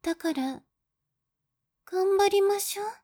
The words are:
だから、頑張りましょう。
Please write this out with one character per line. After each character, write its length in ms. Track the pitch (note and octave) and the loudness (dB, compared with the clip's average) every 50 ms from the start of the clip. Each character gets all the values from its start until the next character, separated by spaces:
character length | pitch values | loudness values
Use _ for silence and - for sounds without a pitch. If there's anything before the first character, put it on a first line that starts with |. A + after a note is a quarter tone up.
だ 140 | _ E4 E4 | _ -6 -8
か 180 | E4 - E4 D#4 | _ -4 -6 -4
ら、 300 | C#4 C4 C4+ C4+ - _ _ _ _ _ _ _ _ _ _ _ _ _ _ _ _ _ _ _ _ _ _ _ _ _ | -4 -4 -6 -6 -10 _ _ _ _ _ _ _ _ _ _ _ _ _ _ _ _ _ _ _ _ _ _ _ _ _
頑 320 | - - F#4 F#4 G4 G4 | -6 -4 -2 0 2 4
張 120 | G4 G4+ G4+ | 4 4 4
り 120 | G4+ G4+ | 4 4
ま 200 | G4 G4 G4+ G4+ | 4 4 2 0
し 180 | G4+ - - G4+ | -2 -6 -6 -6
ょ 60 | G#4 | -6
う。 20 | G#4+ - - | -8 -8 -12